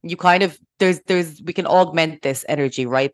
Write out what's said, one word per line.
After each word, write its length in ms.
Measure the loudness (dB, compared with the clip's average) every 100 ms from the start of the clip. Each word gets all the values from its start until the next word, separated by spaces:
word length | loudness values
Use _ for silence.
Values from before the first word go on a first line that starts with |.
you 140 | -12 0
kind 280 | 2 4
of, 140 | 2 -4 _ _
there's, 220 | 0 0 -2
there's, 340 | -2 -2 -10
we 80 | -10
can 160 | -6 0
augment 540 | 2 2 2 -2 -2
this 240 | -6 -6 -4
energy, 380 | -2 -2 -4 -2
right, 280 | 0 -2